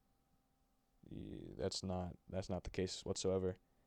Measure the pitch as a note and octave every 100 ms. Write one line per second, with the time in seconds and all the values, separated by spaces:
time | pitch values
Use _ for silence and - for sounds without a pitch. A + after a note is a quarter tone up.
0 | _ _ _ _ _ _ _ _ _ _
1 | - - - - - - F#2+ - F#2+ F2+
2 | F2+ - - F#2 - F2+ - - F#2 -
3 | - G2 F#2+ F#2+ F#2 F#2 _ _